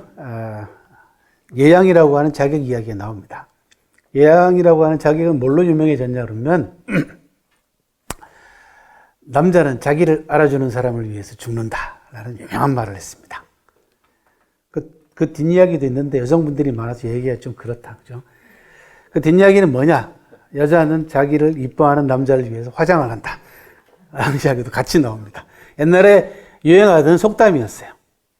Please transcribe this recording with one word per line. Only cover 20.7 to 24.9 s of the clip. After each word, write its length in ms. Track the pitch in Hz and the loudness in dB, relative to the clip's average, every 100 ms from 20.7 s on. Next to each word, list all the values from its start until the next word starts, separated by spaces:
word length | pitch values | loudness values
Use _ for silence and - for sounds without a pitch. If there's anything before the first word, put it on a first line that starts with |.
| 165 151 160 156 | 2 2 -2 -4
자기를 500 | 135 143 151 151 156 | -2 0 0 0 -2
이뻐하는 480 | 131 - 147 143 139 | -8 0 0 2 0
남자를 440 | 131 135 131 120 | -2 0 -2 -2
위해서 200 | 113 120 | -10 -12
화장을 340 | - 160 170 123 | -4 0 0 -2
한다 280 | 113 - - _ _ _ _ _ _ _ | -6 -12 -16 _ _ _ _ _ _ _
라는 260 | 139 135 139 | -6 -4 -2
이야기도 260 | 143 123 117 | -2 -4 -4
같이 300 | 123 - | -6 -2